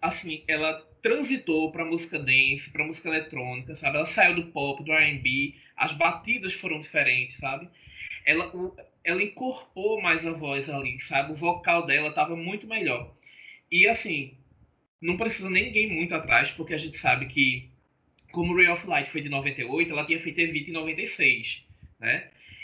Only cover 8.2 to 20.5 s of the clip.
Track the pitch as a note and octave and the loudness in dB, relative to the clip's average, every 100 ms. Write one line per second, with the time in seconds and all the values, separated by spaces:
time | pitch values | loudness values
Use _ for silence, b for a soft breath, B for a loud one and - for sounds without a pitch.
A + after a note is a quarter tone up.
8.2 | - D#3+ F#3 F3+ F#3 - - _ E3+ F#3 | 2 2 2 -4 -8 -8 -20 _ -2 0
9.2 | G#3 - B3+ - - F#3+ G#3 G#3+ F3+ D#3+ | -2 -4 -6 -6 -12 -2 0 2 2 0
10.2 | E3 D3+ D3 C#3 C#3 C#3 B2+ B2 - C#3 | 0 -4 -4 -4 -4 -4 -6 -6 -2 0
11.2 | D3 D3+ E3+ E3+ F3+ E3+ C#3+ C#3+ D3+ D3+ | 0 0 0 0 4 2 4 2 2 2
12.2 | D#3 E3+ E3+ G#3 A3 A3 D#3+ A#2+ - - | 0 0 -6 -6 -6 -2 -2 -2 -6 -18
13.2 | B B B B B E3 G#3 A3 G#3 D3+ | B B B B B 6 6 6 0 -4
14.2 | C3 - _ _ _ _ _ - E3 F3+ | -4 -12 _ _ _ _ _ -6 -2 0
15.2 | A3+ A3 F#3+ F#3+ B3 G#3+ G#3+ D#3+ E3+ E3 | 0 -2 0 0 2 0 0 0 -2 -2
16.2 | - A#2+ D3+ - D#3+ D#3 D#3 - C#3+ B2+ | 2 2 2 -2 -4 -4 -4 -2 2 2
17.2 | C3 D3 C3+ B2+ - _ _ _ _ - | 0 2 2 0 -8 _ _ _ _ -20
18.2 | - E3+ F3 F3+ F3+ E3+ - D3+ C#3+ D#3 | -8 -2 2 4 4 4 0 -2 -2 -6
19.2 | C#3+ C#3 C#3 C3+ A#2+ D#3 E3+ D3 D3+ E3 | -4 -4 -4 -4 -4 -2 0 -2 -2 -2
20.2 | E3 D#3+ E3 | -2 -2 0